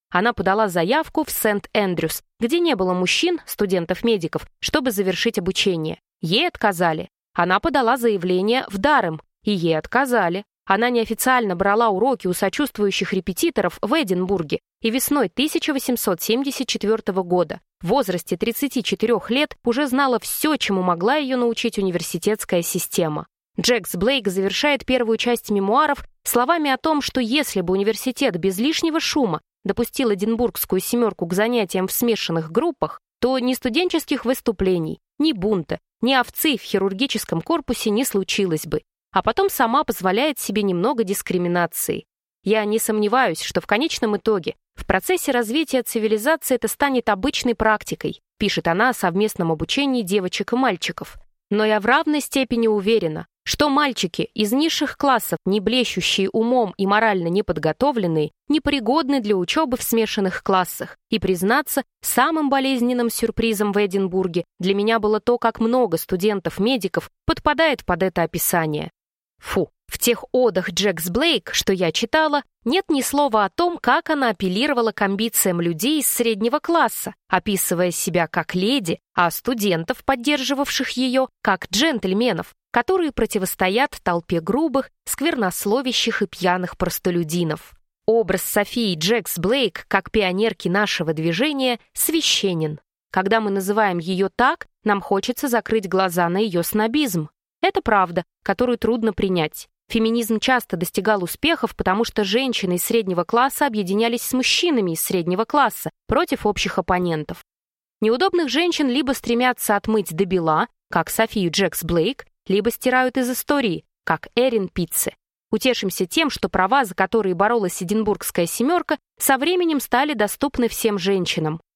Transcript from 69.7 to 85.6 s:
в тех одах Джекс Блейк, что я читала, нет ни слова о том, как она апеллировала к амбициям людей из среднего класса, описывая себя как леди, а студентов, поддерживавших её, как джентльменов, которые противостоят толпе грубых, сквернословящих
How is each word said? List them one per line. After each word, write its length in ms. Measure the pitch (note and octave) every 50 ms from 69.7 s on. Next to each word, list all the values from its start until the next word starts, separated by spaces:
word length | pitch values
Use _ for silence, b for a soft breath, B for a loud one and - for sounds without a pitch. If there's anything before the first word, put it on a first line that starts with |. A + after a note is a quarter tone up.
| _ _ _ -
в 100 | - -
тех 260 | - A#3+ A#3 - - -
одах 380 | - B3+ B3+ A3+ E3+ F#3 F3 -
Джекс 400 | E3+ F#3 G3 G#3 E3+ E3 D#3+ F3+
Блейк, 400 | F3 A#3+ D#4 E4+ C#4+ G3 - -
что 220 | - - - - F#3+
я 180 | F3+ F3+ E3
читала, 520 | - - A#3 - - D#4 D#4 D4+ D4 C#4+ - _ _ _ -
нет 220 | A#3 D4+ F#4+ - -
ни 140 | D#4 C4+
слова 420 | A3+ - C#4 C#4+ C#4+ C4+ A3+ G#3+ G3+
о 60 | F#3+
том, 260 | - - F4 F4 F4
как 320 | - - B3 C4 E4 - -
она 220 | D#4 C#4+ B3+ A#3
апеллировала 600 | G3 - F#3+ F#3 F3+ G#3+ C4+ D4+ C#4 A#3+ A3+ A3
к 100 | - -
амбициям 580 | G#3 G3 G3 G3 A3+ A3+ - - - F#3+ F3 E3+
людей 400 | E3+ E3+ E3+ D#3 G#3 C#4 D#4 D4+
из 60 | -
среднего 540 | - - - A#3+ A#3 A3 F#3+ A3 A#3 C4+ D4+
класса, 540 | - - E4+ D#4+ C4+ A3 - - - - - _ _ -
описывая 640 | - F3 - G#3+ G3 F#3 - - F3+ E3 F3+ F3+
себя 360 | E3+ - - F#3 D#3+ F3 E3
как 280 | - - F3+ D#3 - -
леди, 460 | F3+ F#3 A3 C#4 C#4 F#3+ E3 - - _ _ -
а 160 | - F3 E3
студентов, 720 | - - - A#3+ C4 A3+ G3+ G3+ E3+ D#3+ E3 - B3+ -
поддерживавших 920 | - - C4+ A#3+ A3+ D4 D4 C#4 B3+ A#3+ C#4 C4+ C#4+ - - - B3 -
её, 360 | - A#3+ C4 B3+ B3 C4 B3+ - _ _
как 240 | - G#3+ F#3+ - - -
джентльменов, 840 | F3+ G#3 D4 E4 C4+ G#3 - F#3+ F#3 G#3 B3 A#3+ F3+ E3 F3 - - _ _ _
которые 420 | - A#3+ A#3+ - F#4+ F4+ E4 D4
противостоят 840 | - - A3+ - - G3+ F#3 - - - F#3 F#3 G3 A#3+ C#4+ - - -
толпе 380 | - F#3+ F3 E3+ - - F3 E3
грубых, 500 | D#3+ G3 A3 C#4+ E4 D4+ A#3+ C4+ C4 - _ _ -
сквернословящих 1200 | - - - C4+ E4+ D#4+ B3 G#3 F3+ - -